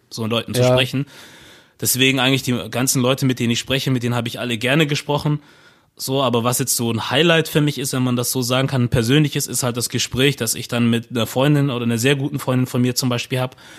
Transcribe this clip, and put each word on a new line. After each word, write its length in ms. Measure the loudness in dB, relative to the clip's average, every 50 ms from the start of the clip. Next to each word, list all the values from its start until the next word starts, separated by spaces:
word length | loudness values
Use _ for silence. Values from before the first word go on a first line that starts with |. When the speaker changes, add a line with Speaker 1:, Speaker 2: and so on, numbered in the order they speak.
| _ _ -10
Speaker 1:
so 120 | -6 -4
Leuten 280 | -2 -2 -2 -4 -2 0
zu 60 | 2
Speaker 2:
Ja. 60 | 4 4 4
Speaker 1:
sprechen. 320 | 4 2 0 -2 -4 -6 -6 -10 -18 -20 -20 -20 -20 -20 -20 -20 -20 -20 _ _ -6
Deswegen 400 | -4 -2 0 2 4 4 4 4
eigentlich 240 | 2 2 2 0 0
die 80 | -2 -2 -2 -4 -4
ganzen 320 | -4 -2 -2 0 0 2
Leute, 240 | 2 2 2 2 2
mit 140 | 0 0 0
denen 120 | 0 0
ich 80 | 0 -2
spreche, 300 | -2 -2 -2 0 0 0
mit 120 | -2 0 0
denen 120 | -2 -2
hab 120 | -2 -4 -4
ich 120 | -6 -6
alle 180 | -6 -4 -4 -2
gerne 280 | 0 2 2 2 2
gesprochen. 540 | 2 0 -2 -2 -2 -2 -2 0 0 -2 -2 -4 -10 -20 -20 -20 -20 _ _ _ _ _
So, 260 | -10 -6 -2 0 0
aber 220 | 2 2 2 2 2
was 160 | 0 0 0
jetzt 160 | -2 -2 -2
so 160 | 0 0 0
ein 180 | -2 -2 -2 -2
Highlight 380 | 0 2 2 4 4 2 2 0
für 140 | 0 2
mich 160 | 2 2 0 -2
ist, 160 | -4 -2 -2
wenn 100 | 0 0
man 140 | 0 0 0
das 140 | -2 -2 -2
so 80 | -2
sagen 260 | -2 0 0 0 0 0
kann, 160 | 0 0 0
ein 60 | 2
persönliches, 580 | 2 2 2 4 4 4 4 2 0 -4 -4 -4
ist 160 | -4 -4 -2
halt 140 | -2 -2 -4
das 100 | -4 -4
Gespräch, 480 | -4 -4 -4 -4 0 2 2 2 2
das 200 | 0 -2 -4 -4
ich 120 | -6 -6 -4
dann 220 | -2 0 2 2
mit 220 | 2 0 -2 -4
einer 160 | -4 -4 -4 -2
Freundin 420 | 0 2 2 4 4 2 2 0
oder 140 | -2 -2 -2
einer 120 | -2 -2 0
sehr 200 | 2 0 0 0
guten 220 | -2 -4 -6 -4
Freundin 280 | -2 0 0 0 0 0
von 140 | 0 0
mir 140 | 0 0 0
zum 120 | 0 -2 -2
Beispiel 320 | -2 -2 -4 -4 -4 -4
hab, 160 | -4 -4 -8 -12 -20 -20 -20